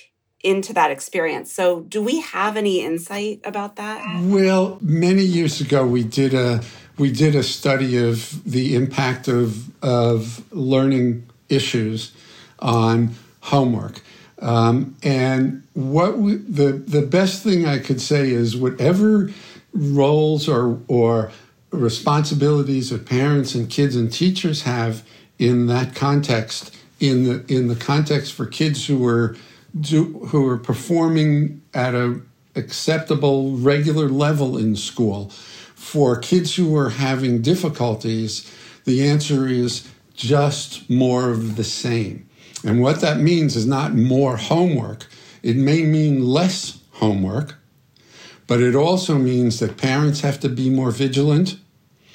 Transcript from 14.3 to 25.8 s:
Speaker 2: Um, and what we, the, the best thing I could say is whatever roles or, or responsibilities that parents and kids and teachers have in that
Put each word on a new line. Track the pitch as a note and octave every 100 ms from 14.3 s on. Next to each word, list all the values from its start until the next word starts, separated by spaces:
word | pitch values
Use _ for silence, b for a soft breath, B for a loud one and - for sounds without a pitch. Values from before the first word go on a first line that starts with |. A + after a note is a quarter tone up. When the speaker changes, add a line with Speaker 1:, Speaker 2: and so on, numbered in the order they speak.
| -
Speaker 2:
Um, | A#2 A#2 A2+ B2 D3 -
and | D3 C3 C3 C3 C3 - -
what | - C3 D3+ F#3 B3
we, | G3+ G#3+
the, | - D3 C#3
the | C3+ - D3
best | C#3 F3+ F#3+ -
thing | A3 F3+ D#3+
I | C3+
could | - B2
say | - D3 C3+
is | A#2+ A#2 B2
whatever | B2+ B2+ C3+ F#3 G#3+ G#3+ F#3 B B B _
roles | - D3 C#3+ C#3 D3+ D#3 D3+ D3+
or, | B2 B2 A#2 -
or | B2 A2+ A2+ G#2+ B B _ _
responsibilities | F3 A#2 - - D3 D3 D3 C#3+ D3 C3+ C3+ A#2+
that | A#2+ -
parents | B2+ C#3+ D3 B2
and | B2 A2+
kids | - C#3+
and | B2 A2+
teachers | - F#3 F#3 E3+ D3
have | B2+ A#2+ A2+ A2 B B B -
in | A#2+ B2 A#2+
that | B2